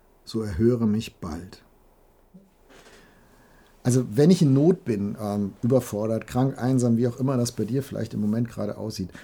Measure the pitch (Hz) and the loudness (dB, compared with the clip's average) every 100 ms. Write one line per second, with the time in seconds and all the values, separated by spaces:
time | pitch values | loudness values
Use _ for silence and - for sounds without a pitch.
0 | _ _ - 113 107 85 113 123 113 104 | _ _ -10 -8 -6 0 0 2 0 -2
1 | 117 - 87 82 92 - _ _ _ _ | -4 -12 -12 -12 -14 -20 _ _ _ _
2 | _ _ _ 190 196 _ _ - - - | _ _ _ -20 _ _ _ -20 -20 -20
3 | - _ _ _ _ _ _ _ 127 127 | -20 _ _ _ _ _ _ _ 0 2
4 | 120 107 151 185 147 135 156 185 - 104 | 2 4 6 6 6 6 4 2 0 -2
5 | 101 113 107 104 101 - 120 131 - 104 | -4 -4 -4 -2 -4 -4 0 2 0 -4
6 | 110 110 - 123 135 - 123 131 120 113 | -2 -4 -4 -2 -2 -2 0 2 2 2
7 | 123 117 131 131 120 - 104 135 135 104 | 0 -2 -2 0 -2 -2 -4 -4 -4 -6
8 | 113 110 104 113 117 - 104 101 107 107 | -6 -4 -2 -2 -4 -6 -8 -8 -10 -8
9 | 92 - | -10 -12